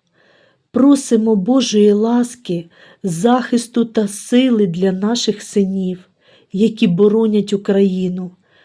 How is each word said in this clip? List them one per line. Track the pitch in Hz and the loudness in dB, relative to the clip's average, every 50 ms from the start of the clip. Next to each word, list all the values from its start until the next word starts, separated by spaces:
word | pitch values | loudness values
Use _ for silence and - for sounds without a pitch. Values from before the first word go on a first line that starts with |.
| _ _ _ _ _ _ _ _ _ _ _ _ _ _ | _ _ _ _ _ _ _ _ _ _ _ _ _ _
Просимо | - - 254 285 285 269 - - 247 220 220 226 220 | -2 2 4 4 4 2 2 0 0 0 2 2 0
Божої | 202 180 240 254 269 240 - 208 208 208 208 208 | 0 0 2 0 0 0 2 2 4 4 4 4
ласки, | 208 220 226 240 247 240 240 - - _ - 175 170 165 170 _ _ - - _ _ - | 2 2 0 0 0 0 -2 -6 -12 _ -8 -8 -8 -8 -12 _ _ -20 -20 _ _ -8
захисту | 196 165 165 190 233 240 254 240 - 254 233 - - - 240 233 | -6 -4 0 2 2 2 2 0 -2 -2 -4 -4 -4 -2 -2 -2
та | 233 - 220 214 202 | -2 -2 -2 -4 -4
сили | - - - - 240 247 262 262 240 214 202 | -6 -10 -6 0 0 2 2 2 2 0 0
для | 185 165 180 185 190 185 | -2 -2 -2 -2 -2 -2
наших | 185 196 214 240 240 - 226 208 - - | -2 -2 -2 -2 -2 -2 -4 -4 -6 -10
синів, | - - 208 196 190 190 190 190 185 180 180 - _ _ _ _ _ _ _ _ _ - | -4 -2 -2 -2 0 -2 -4 -4 -6 -6 -8 -14 _ _ _ _ _ _ _ _ _ -2
які | 190 220 220 - - 233 | -2 0 0 0 0 0
боронять | 190 175 170 202 208 208 220 226 220 208 208 202 202 208 | 0 2 4 4 4 4 2 0 0 0 0 -2 -2 -4
Україну. | 196 202 - 196 196 196 196 185 185 185 180 180 185 180 175 - _ _ _ _ _ _ | -4 -2 -2 0 2 2 2 0 -2 -4 -4 -6 -6 -10 -12 -14 _ _ _ _ _ _